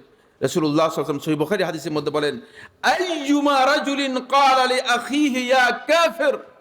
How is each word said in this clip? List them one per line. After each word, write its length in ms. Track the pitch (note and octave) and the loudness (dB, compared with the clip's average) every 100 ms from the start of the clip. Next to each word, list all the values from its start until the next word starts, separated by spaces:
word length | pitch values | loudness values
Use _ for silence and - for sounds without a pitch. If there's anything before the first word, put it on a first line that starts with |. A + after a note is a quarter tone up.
| - _ _ - | -18 _ _ -6
রাসূলুল্লাহ 480 | C3 F3+ D#3 D3+ D#3+ | -4 0 0 2 0
সাল্লাল্লাহু 20 | |
আলাইহি 100 | E3 | 0
ওয়াসাল্লাম 180 | C#3+ C#3+ | -4 -4
সহিহ 200 | D#3+ D3+ | -2 -2
বুখারী 240 | D3+ G3+ | -2 -2
হাদিসের 300 | F3 E3 E3+ | -2 -6 -6
মধ্যে 180 | D3+ D3 | -4 -2
বলেন, 300 | D3 D3 A#2+ - - - _ | -2 -2 -4 -12 -20 -20 _
"আইয়ুমা 840 | A3 D#4+ F4+ D#4 C#4 C#4+ C#4+ C#4 C4 | 0 0 -2 -4 0 2 2 2 2
রাজুলিন 540 | D4 B3+ C#4 C#4 B3+ | 2 0 -2 -2 -4
ক্বালা 460 | B3+ C#4 C#4 C4 B3+ | 0 4 4 4 2
লি 140 | B3+ | 0
আখিহি 680 | A3+ A#3+ A#3+ C#4+ D4 B3+ B3 | -2 -2 -2 0 0 0 2
ইয়া 240 | C4 B3 | 2 2
কাফির", 680 | A#3+ - E4 E4 - D4 - - - | 0 0 2 2 0 -2 -2 -6 -20